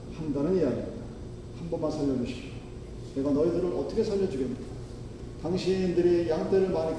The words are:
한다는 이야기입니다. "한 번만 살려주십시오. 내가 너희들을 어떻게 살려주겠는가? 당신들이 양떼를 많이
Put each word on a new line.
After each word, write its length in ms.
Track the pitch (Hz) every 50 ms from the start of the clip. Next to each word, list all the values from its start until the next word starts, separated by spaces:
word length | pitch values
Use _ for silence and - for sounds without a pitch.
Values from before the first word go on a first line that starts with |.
| - - -
한다는 400 | 160 156 151 135 139 143 175 190
이야기입니다. 320 | 180 151 127 113 104 - - - - - - - - - - - - - - -
"한 120 | - 170 165
번만 180 | 165 160 156 151
살려주십시오. 580 | 143 151 143 139 131 120 120 117 - - - - - - - - - - - - - - - - -
내가 160 | 135 135 147
너희들을 420 | 139 143 156 175 170 180 - - -
어떻게 280 | 139 - - - 220 208
살려주겠는가? 580 | - 196 196 190 - - 127 131 117 - - - - - - - - - - - - - - - - - -
당신들이 880 | - 160 185 180 165 180 190 190 185 180 170 175 170 175 175 170 170 165
양떼를 400 | 156 185 190 - 196 190 190 175
많이 260 | 170 160 160 160 160